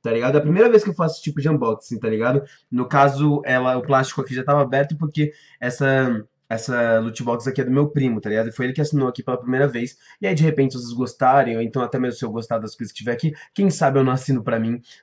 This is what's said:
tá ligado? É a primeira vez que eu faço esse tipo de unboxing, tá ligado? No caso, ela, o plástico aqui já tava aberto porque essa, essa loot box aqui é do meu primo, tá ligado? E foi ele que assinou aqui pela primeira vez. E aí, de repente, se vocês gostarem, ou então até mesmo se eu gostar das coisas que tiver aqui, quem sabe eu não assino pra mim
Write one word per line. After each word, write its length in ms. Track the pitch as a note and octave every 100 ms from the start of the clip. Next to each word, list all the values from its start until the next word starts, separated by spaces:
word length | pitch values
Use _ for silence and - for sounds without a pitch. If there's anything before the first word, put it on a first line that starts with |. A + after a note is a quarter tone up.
tá 80 | A#2
ligado? 240 | A2+ B2
É 40 | D3
a 20 |
primeira 280 | D3+ F3+ A#3+
vez 120 | A3
que 60 | -
eu 60 |
faço 220 | E3 D#3+ -
esse 60 |
tipo 200 | - D3
de 60 | C#3+
unboxing, 480 | D3 A#2 A2 - A2+
tá 100 | A2+
ligado? 340 | A2 A#2+ C#3 C#3 - -
No 160 | B2 B2
caso, 540 | C#3+ C#3 C3+ D3+ C#3+
ela, 320 | C3+ B2+ B2+ B2+
o 60 |
plástico 400 | A#2+ C3+ C3+ -
aqui 120 | C3
já 80 | B2+
tava 200 | C3 C#3+
aberto 340 | C3 C3+ C#3+ D3+
porque 340 | D#3 D3+ D3+ - _ -
essa, 640 | B2 - C#3 C3+ B2+ A2 G#2+ _ -
essa 520 | A2+ B2 B2 A#2 A2+
loot 220 | A2+ A2+
box 240 | A#2+ A#2+ C3
aqui 140 | C3
é 40 |
do 60 | B2
meu 160 | C3+ D3
primo, 320 | D3+ C3 G#2+
tá 120 | G#2+
ligado? 180 | G#2+ A2+
E 40 |
foi 120 | A#2
ele 80 | B2+
que 80 | C3
assinou 280 | D3 D3 B2+
aqui 140 | B2
pela 140 | B2 B2
primeira 320 | B2 C3 C#3+
vez. 300 | A#2+ B2 - _ -
E 80 | G3+
aí, 80 |
de 80 | D#3+
repente, 300 | D#3+ D3+ C3
se 60 | B2+
vocês 160 | A#2+
gostarem, 600 | A#2+ B2 - C3 C#3 A#2+
ou 60 | A2+
então 220 | A2+ C3
até 160 | A#2+ B2+
mesmo 200 | B2 A2
se 60 |
eu 60 | A#2
gostar 260 | A2+ A2+ A2+
das 180 | G#2+
coisas 200 | - A2+
que 20 | -
tiver 160 | A2+
aqui, 220 | A#2 D#3+ D3 -
quem 160 | - G3
sabe 300 | - C#3+ C3+
eu 60 |
não 80 | C3
assino 300 | B2+ - C3
pra 160 | A2 A2+
mim 220 | A2+ A#2+ - -